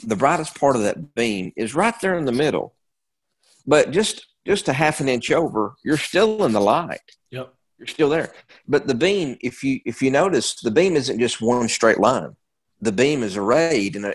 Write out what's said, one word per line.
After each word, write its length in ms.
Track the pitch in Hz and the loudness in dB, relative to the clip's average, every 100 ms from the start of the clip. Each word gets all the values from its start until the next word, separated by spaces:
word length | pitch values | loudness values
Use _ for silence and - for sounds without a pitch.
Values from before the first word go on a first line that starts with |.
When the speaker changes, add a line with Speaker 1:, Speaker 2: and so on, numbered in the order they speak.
Speaker 1:
the 140 | 113 104 | -6 0
brightest 420 | 135 170 156 - | 2 2 -4 0
part 180 | 139 123 | 2 2
of 60 | |
that 320 | 104 - 82 | 0 -2 -6
beam 380 | - 117 101 92 - | -2 -2 -2 -6 -6
is 180 | 107 | -4
right 200 | 139 220 226 | 0 0 0
there 160 | 190 175 | -2 -2
in 80 | |
the 80 | 139 | 0
middle. 420 | 120 147 90 - _ _ _ _ _ _ _ _ _ - | 0 0 -2 -6 _ _ _ _ _ _ _ _ _ 2
But 240 | 147 127 | 4 4
just, 360 | 160 214 - - _ - | 0 -2 -4 -16 _ -4
just 220 | 196 - | -2 0
a 40 | |
half 280 | 131 156 151 | 0 0 0
an 80 | 139 | -2
inch 220 | 123 - | -2 0
over, 440 | 156 165 107 107 - | 0 0 -2 -4 -6
you're 140 | - 147 | -4 -2
still 460 | - 175 220 214 | 0 0 2 2
in 80 | 170 | 0
the 80 | 107 | 2
light. 400 | 101 143 165 - - - _ | 2 2 -2 -10 -16 -20 _
Speaker 2:
Yep. 220 | 127 123 _ _ _ | -14 -14 _ _ _
Speaker 1:
You're 80 | - | -12
still 200 | - 147 | 0 2
there. 240 | 160 135 - _ - - | 2 -4 -10 _ -20 -2
But 200 | 139 127 | 0 0
the 80 | |
beam, 420 | 120 165 202 147 113 | 0 0 0 -2 -6
if 200 | 123 - | -8 -6
you, 180 | 135 131 | -4 -4
if 160 | - 117 | -6 -2
you 100 | 131 | 0
notice, 440 | 139 190 147 - - | 2 2 0 -2 -4
the 80 | 120 | 0
beam 260 | 110 190 156 | 2 2 2
isn't 220 | 123 104 | -2 0
just 240 | 120 - | -2 0
one 260 | 113 123 113 | 0 0 0
straight 300 | - 113 104 | 2 2 4
line. 380 | 107 127 76 - _ _ _ _ | 2 2 -4 -14 _ _ _ _
The 120 | 104 | -2
beam 300 | 98 135 147 | 2 2 0
is 140 | 110 95 | -4 -2
arrayed 600 | 101 139 165 139 98 101 | 0 2 2 0 0 -4
in 80 | |
a, 100 | 101 | -8